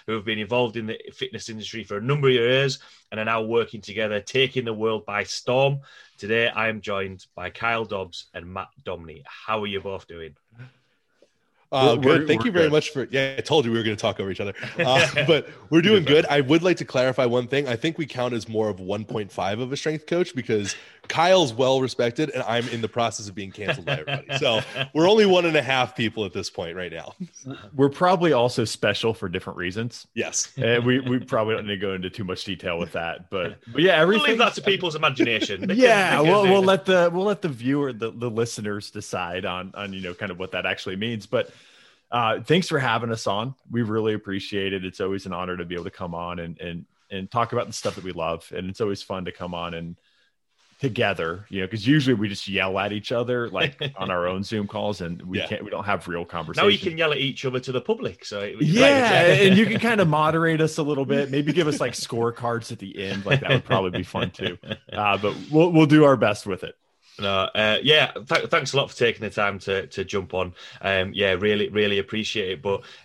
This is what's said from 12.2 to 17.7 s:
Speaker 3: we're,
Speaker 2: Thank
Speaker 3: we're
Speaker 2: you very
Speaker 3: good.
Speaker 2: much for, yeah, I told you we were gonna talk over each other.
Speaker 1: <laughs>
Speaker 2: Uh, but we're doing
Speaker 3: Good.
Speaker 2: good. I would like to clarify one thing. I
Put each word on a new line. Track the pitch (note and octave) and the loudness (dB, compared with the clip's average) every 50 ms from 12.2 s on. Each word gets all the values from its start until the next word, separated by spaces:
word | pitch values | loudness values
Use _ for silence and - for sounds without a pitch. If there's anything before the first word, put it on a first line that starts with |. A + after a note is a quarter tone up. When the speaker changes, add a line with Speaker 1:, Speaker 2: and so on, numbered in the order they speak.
Speaker 3:
we're, | D3+ D3+ | 4 2
Speaker 2:
Thank | D#3+ E3 | 0 2
Speaker 3:
we're | - B3 | 0 0
Speaker 2:
you | |
very | F#3 F3 E3 | 2 2 2
Speaker 3:
good. | D3+ | 4
Speaker 2:
much | D3 D#3 D3+ - | 4 2 0 0
for, | - C#3 A#2+ G#2 | -4 -6 -6 -4
yeah, | G#2+ C3+ C3+ C3+ C3+ C3+ | -2 -2 -2 -2 -4 -6
I | |
told | A2 - D3 D#3+ B2+ | -4 0 2 2 2
you | A#2 | 2
we | A2+ A#2 | 0 0
were | A2+ | 0
gonna | A2 G#2+ | -2 -2
talk | G2+ - A2 G2 - | 0 -2 -2 -2 -2
over | G2+ G3 | -4 -6
each | F#3+ - | -6 -6
other. | G#2+ G2+ G2 - - | -6 -8 -8 -10 -12
Speaker 1:
<laughs> | C3+ - - | -10 -4 -2
Speaker 2:
Uh, | E3+ B2+ B2+ - E3 C#3+ C3+ C#3+ C#3+ C#3 | 0 4 4 4 4 4 2 0 2 4
but | E3 C#3+ - - - - - - | 4 4 2 -2 -10 -20 -6 2
we're | D3 E3 E3+ | 4 4 6
doing | G3+ A3 G3+ D#3+ | 6 6 6 6
Speaker 3:
Good. | B2+ C#3+ D#3 E3 | 6 6 6 6
Speaker 2:
good. | |
I | - D3 C#3+ | 4 2 2
would | C#3+ B2+ D3+ E3 E3 | 4 4 4 4 4
like | F#3 F3 - | 2 0 0
to | D3 | -2
clarify | - - C3 B2+ C3 B2 - C3 | -2 0 2 2 2 2 2 2
one | B2 A#2 B2 B2 A#2+ | 2 2 0 0 0
thing. | C3+ C#3 D3 | -2 -2 0
I | C3 | -2